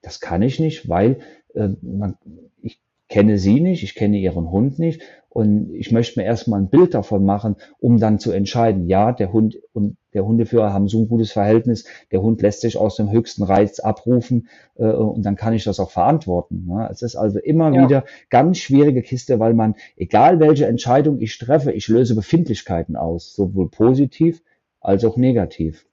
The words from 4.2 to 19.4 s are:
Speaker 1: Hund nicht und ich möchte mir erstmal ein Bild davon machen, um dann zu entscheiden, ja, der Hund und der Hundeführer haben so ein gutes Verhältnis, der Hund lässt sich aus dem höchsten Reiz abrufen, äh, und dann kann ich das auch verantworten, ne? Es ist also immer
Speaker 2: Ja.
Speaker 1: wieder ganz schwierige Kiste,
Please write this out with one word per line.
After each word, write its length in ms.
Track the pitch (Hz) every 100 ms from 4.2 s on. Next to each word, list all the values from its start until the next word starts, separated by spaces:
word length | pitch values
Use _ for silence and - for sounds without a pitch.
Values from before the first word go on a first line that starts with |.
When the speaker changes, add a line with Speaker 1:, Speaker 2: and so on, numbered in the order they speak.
| 92 85 82
Speaker 1:
Hund 280 | 92 131 139
nicht 240 | 165 160 - - _
und 440 | - 107 104 -
ich 180 | - -
möchte 260 | 113 117 -
mir 80 | 98
erstmal 340 | 117 - 101
ein 80 | 95
Bild 260 | 143 180
davon 300 | 135 98 101
machen, 320 | 98 101 110 101 - _
um 200 | 123 117
dann 200 | 110 104
zu 120 | 117
entscheiden, 540 | 98 101 120 117 98 87
ja, 260 | 95 107
der 200 | 123 95
Hund 260 | 110 110 - _
und 240 | - 104 - _
der 120 | -
Hundeführer 480 | 101 113 113 117 107
haben 140 | 98 101
so 120 | 110
ein 80 | 113
gutes 240 | 117 110
Verhältnis, 540 | - 101 110 120 113 - - _
der 100 | 95
Hund 180 | 104 113
lässt 200 | 104 101
sich 160 | 117 -
aus 200 | 107 -
dem 140 | 104
höchsten 320 | 110 113 -
Reiz 380 | 95 95 104 -
abrufen, 680 | 107 107 - 123 117 123 - _ _ -
äh, 80 |
und 400 | 110 - 107 113 104
dann 80 | 98
kann 180 | 110
ich 100 | 113
das 160 | 107 95
auch 100 | 92
verantworten, 760 | - 98 156 156 87 - 90 90
ne? 220 | 95 110
Es 100 | 107
ist 140 | 120 -
also 240 | 107 101
immer 340 | - 160 160
Speaker 2:
Ja. 80 | 135
Speaker 1:
wieder 200 | 135 113 - - _
ganz 280 | 123 151 180
schwierige 440 | - 135 147 127
Kiste, 380 | - 127 - 123